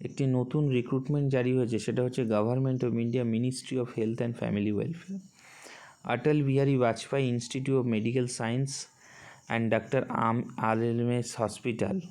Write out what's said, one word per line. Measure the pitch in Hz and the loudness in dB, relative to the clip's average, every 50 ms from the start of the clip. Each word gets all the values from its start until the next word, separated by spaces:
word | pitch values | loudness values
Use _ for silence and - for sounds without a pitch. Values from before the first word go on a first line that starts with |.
একটি | - - - - 143 | -12 -8 -2 0 0
নতুন | 131 127 127 123 127 - 151 151 139 | 2 2 2 2 0 0 2 2 2
রিক্রুটমেন্ট | 127 123 117 - 139 127 131 - 147 143 143 139 | 2 0 0 0 -2 -2 0 0 0 0 2 2
জারি | 135 127 123 127 127 | 2 2 2 2 2
হয়েছে, | 131 123 113 117 104 | 2 2 2 0 -2
সেটা | - - 113 123 | -2 0 0 0
হচ্ছে | 123 127 123 - 123 | 0 0 0 0 0
Government | 110 107 104 107 117 123 131 135 131 127 123 | 2 2 2 2 2 2 2 0 0 0 0
of | 127 120 | 0 0
India, | 117 117 117 117 117 127 | 0 0 0 0 0 0
Ministry | 120 117 113 113 123 127 127 - - - 131 127 | 0 0 0 0 0 -2 -2 -4 -6 -4 -4 -4
of | 120 117 - 117 | -4 -2 -2 -2
Health | 110 110 113 117 | -2 -2 -2 -2
and | 120 120 117 - | -2 -4 -2 -4
Family | 120 113 101 104 101 104 104 101 | -2 -2 0 0 0 0 0 0
Welfare, | 110 - 165 170 - 190 196 190 - - _ - - - - - - - - - - - - _ - | -2 -4 -6 -8 -10 -12 -12 -12 -12 -16 _ -20 -20 -20 -20 -20 -20 -20 -20 -20 -20 -20 -20 _ -4
অটল | - 120 120 - 151 151 151 | -4 -2 0 2 2 2 4
বিহারী | 143 135 135 135 139 139 139 | 2 2 4 4 4 4 4
বাজপেয়ী | 127 120 113 113 - - - 143 139 135 123 | 4 4 2 2 0 -4 -2 0 0 2 2
Institute | 120 120 - - - - 131 135 135 131 | 0 -2 -2 -4 -6 -4 0 2 2 2
of | 120 | 2
Medical | 123 113 107 107 117 123 127 123 | 2 2 0 0 0 0 0 0
Science | 123 123 - 120 113 120 127 139 135 135 - - - - - - - - - - - - - - - | -2 -2 -4 -2 -2 0 0 -2 -2 -4 -8 -12 -14 -18 -20 -20 -20 -20 -20 -20 -20 -20 -14 -8 -4
and | 113 117 113 110 | -2 0 2 2
ডাক্তার | 107 113 107 - - 131 - - | 2 0 0 0 -2 -2 0 0
আম-, | 247 - 113 113 117 120 - - - | 0 0 2 2 2 0 -2 -4 -4
আর | - 110 110 113 113 | -2 0 2 2 2
এম | 113 117 117 117 120 120 | 2 2 2 0 0 0
এস | 120 123 120 - - - | 0 0 -2 -4 -4 -2
হসপিটাল, | 110 104 104 - - 127 110 - 101 98 95 95 - - | -2 -2 -2 -4 -4 -2 -2 0 0 -2 -2 -4 -6 -8